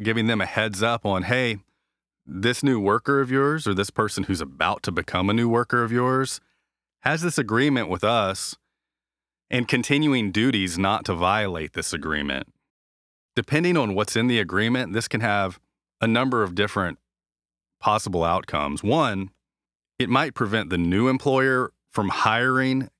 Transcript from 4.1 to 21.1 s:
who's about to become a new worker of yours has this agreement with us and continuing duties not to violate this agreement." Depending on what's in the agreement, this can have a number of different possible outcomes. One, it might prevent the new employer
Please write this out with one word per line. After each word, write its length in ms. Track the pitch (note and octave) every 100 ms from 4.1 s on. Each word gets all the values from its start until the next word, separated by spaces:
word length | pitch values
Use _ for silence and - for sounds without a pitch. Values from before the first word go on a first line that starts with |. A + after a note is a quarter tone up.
| -
who's 160 | G2 F2+
about 420 | C#2+ C2+ E2+ G2+
to 100 | -
become 360 | F2 - F2+ F#2+
a 40 |
new 160 | A2+ A#2
worker 340 | A#2 A#2+ B2
of 80 | A#2
yours 480 | A#2+ B2+ C3 C3+ - - _ _ _ _ _
has 200 | C3 D#3+
this 160 | E3+ -
agreement 520 | A2 A2+ D3 C3 F2
with 160 | F#2 G#2
us 500 | A#2 G2 G2 - - _ _ _ _ _ _ _ _ _
and 180 | B2 A#2+
continuing 640 | B2+ A2+ C#3+ D3+ C3 G#2
duties 460 | G#2+ B2 A2 F#2 E2+
not 260 | F#2+ G#2+
to 100 | -
violate 600 | F2 F2+ G#2+ G2+ E2+ D#2+
this 180 | F2 -
agreement." 560 | D2+ D#2 D2+ C#2+ C2+ - _ _ _ _ _ _ _ _ -
Depending 400 | - D3 F3 E3+
on 180 | A2+
what's 220 | G2 G#2 A2+
in 120 | B2
the 120 | A#2+
agreement, 540 | F2 F#2 A2 B2+ G#2
this 160 | G#2 -
can 100 | A#2
have 400 | A2+ G2+ F#2+ F2+ _ _ _ _
a 80 | A2+
number 360 | A2+ C3+ A#2+
of 120 | G2 F2+
different 420 | G#2 G2+ F2+ D2 _ _ _ _ _ _ _ _
possible 420 | - G#2+ A2 F2
outcomes. 580 | E2 F2+ - D#2+ C#2+ D2
One, 500 | G2+ D#3 C3+ G2 G2 - _ _ _ _ _ -
it 100 | A#2+
might 240 | B2+ D#3
prevent 360 | - A2 A2 D#2+
the 80 | F2
new 320 | F2 F#2
employer 640 | B2+